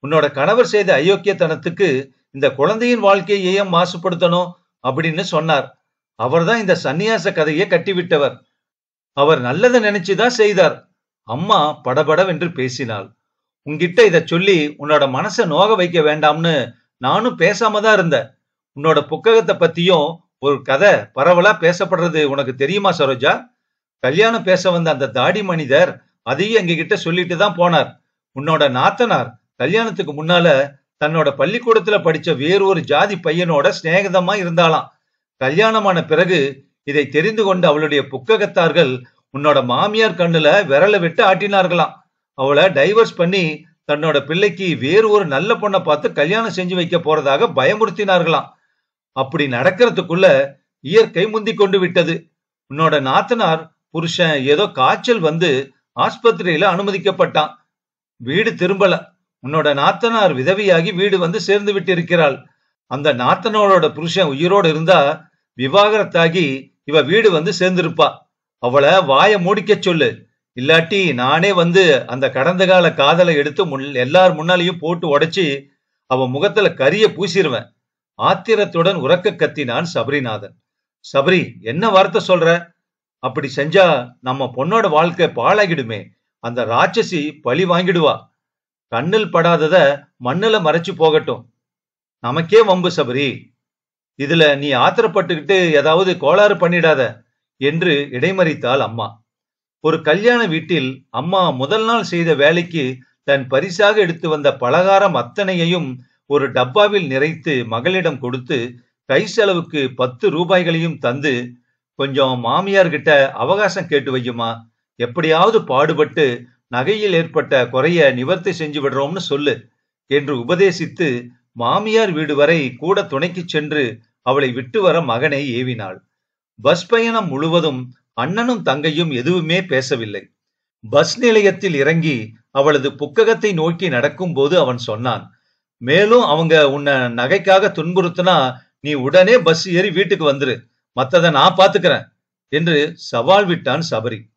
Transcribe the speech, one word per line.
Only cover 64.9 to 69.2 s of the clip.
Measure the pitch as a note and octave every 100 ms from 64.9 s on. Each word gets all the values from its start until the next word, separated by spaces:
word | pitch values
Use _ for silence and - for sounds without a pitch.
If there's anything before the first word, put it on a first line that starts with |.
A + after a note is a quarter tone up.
| F3+ C#3 D#3 _ _ _ -
விவாகரத்தாகி | C3 F3+ G#3 G#3+ F3+ E3+ E3 F3 D3+ C3+ C3+ _
இவ | - D3+
வீடு | C3 G3+ G#3+
வந்து | E3 E3+ F#3+
சேர்ந்திருப்பா. | F3+ F3+ E3 - D3+ - _ _ _ _
அவளை | B2 C3+ C#3 F#3+
வாயை | D3+ C3+